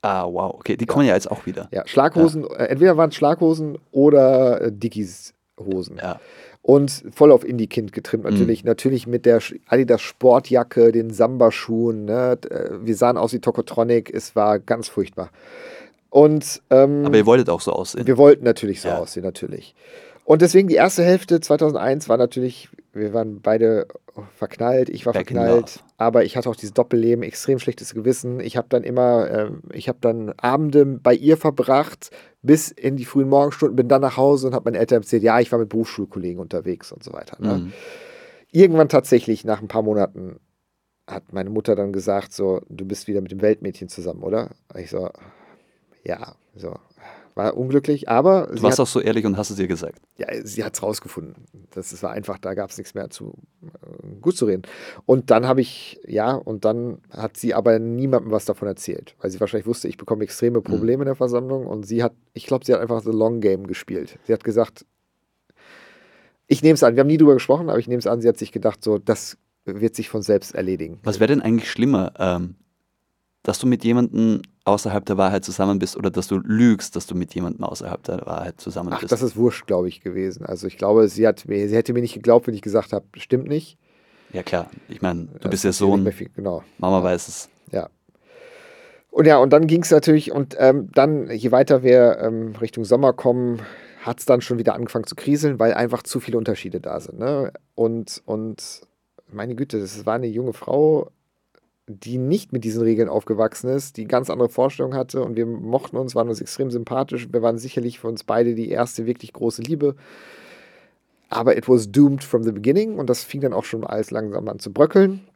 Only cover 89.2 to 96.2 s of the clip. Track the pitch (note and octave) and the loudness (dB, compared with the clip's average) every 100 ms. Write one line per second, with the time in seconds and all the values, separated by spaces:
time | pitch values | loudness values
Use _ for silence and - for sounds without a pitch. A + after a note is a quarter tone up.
89.2 | D#3 D3 C3+ D3 D#3+ E3 E3+ D#3 D3+ D#3 | 6 8 6 6 6 2 4 4 6 2
90.2 | D3 - C#3 - C3 C#3 F#2+ - C#3+ D3+ | 2 -6 -6 2 4 4 2 2 2 0
91.2 | A#2 A2+ A#2 B2 C3+ C#3 B2+ B2 A#2+ - | -4 -4 2 4 4 4 6 6 6 4
92.2 | A2+ A2+ A2+ A2 A2+ - G#2 A#2+ C#3 - | -2 -4 -8 -8 -10 -8 0 2 2 2
93.2 | C3 B2 B2 A#2 G#2 - - - - A#2+ | 0 0 -2 -6 -10 -20 -20 -14 -10 -8
94.2 | - B2 - A#2+ A2+ G#2 A#2 A#2+ A2 - | 2 2 2 -2 -2 -2 -6 -6 -8 -8
95.2 | - C#3+ D3 B2 A2+ - A#2+ A#2+ - B2+ | -2 0 0 2 0 2 -2 -4 -6 -10